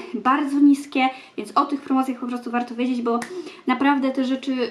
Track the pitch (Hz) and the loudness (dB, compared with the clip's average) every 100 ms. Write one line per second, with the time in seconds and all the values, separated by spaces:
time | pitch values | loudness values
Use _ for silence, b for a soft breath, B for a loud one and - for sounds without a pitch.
0 | - 220 247 294 277 277 285 277 - 269 | -4 -2 0 2 0 4 6 6 2 0
1 | 262 262 B - 208 - - 277 - 262 | 0 -2 B -12 -2 0 0 -2 0 0
2 | 262 247 240 240 240 240 247 233 254 247 | 0 -4 -6 -6 -4 -4 -4 -4 -2 0
3 | 233 233 B B B B - 247 277 277 | 0 -2 B B B B -4 2 2 2
4 | 262 262 254 262 277 254 226 | 0 0 -2 -2 -4 -4 -4